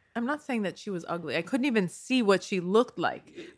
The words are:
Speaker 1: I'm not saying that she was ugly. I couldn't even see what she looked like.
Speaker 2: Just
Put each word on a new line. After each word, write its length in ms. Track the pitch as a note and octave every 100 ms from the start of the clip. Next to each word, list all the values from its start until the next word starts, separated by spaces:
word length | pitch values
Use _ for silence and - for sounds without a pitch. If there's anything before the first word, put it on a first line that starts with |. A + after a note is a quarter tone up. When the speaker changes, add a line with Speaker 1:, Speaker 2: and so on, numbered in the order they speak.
| _
Speaker 1:
I'm 120 | - A#3
not 160 | D4
saying 200 | - A#3+
that 160 | G3 -
she 120 | -
was 140 | F#3 E3
ugly. 280 | E3+ D#3+ C3
I 60 |
couldn't 240 | E3+ C4 C#4
even 220 | A3 F#3
see 340 | - - C4
what 200 | G#3 F#3+
she 180 | - G3
looked 380 | F3 G#3 B3 -
like. 360 | C3+ - -
Speaker 2:
Just 140 | - -